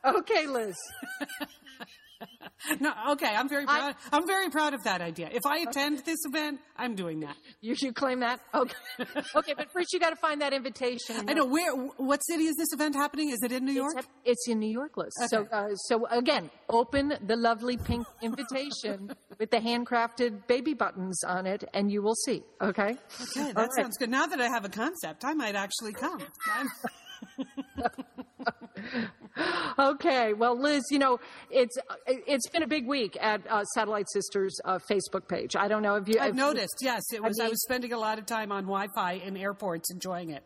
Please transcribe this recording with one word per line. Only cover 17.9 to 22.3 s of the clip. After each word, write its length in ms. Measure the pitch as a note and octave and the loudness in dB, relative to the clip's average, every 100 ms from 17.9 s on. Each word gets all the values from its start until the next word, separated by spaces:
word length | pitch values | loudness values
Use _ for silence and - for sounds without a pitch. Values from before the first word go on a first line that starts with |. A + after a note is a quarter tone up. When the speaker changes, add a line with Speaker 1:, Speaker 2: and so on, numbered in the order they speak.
| A#3+ A#3 | -2 -2
Speaker 2:
<laughs> 80 | - | -6
Speaker 1:
invitation 880 | A3+ C4+ C4 C4+ C#4+ - G#3+ G3 G3+ C4+ _ - | -4 -4 -4 -4 -4 -6 -6 -6 -8 -14 _ -6
with 120 | A3 | 2
the 60 | A#3 | 2
handcrafted 880 | A3+ A#3+ A#3+ A#3+ A#3 A#3 A#3+ G#3 - | 4 0 2 2 2 2 0 0 2
baby 280 | F#3+ A#3+ | 2 4
buttons 500 | A3 G3+ - F#3 F3+ | 0 0 0 -4 -2
on 220 | - F3+ F#3 | -2 0 0
it, 180 | G3+ - | -2 -2
and 180 | - G3+ | 0 2
you 120 | G#3 | 2
will 140 | G3+ A3+ | 2 0
see, 260 | - | 0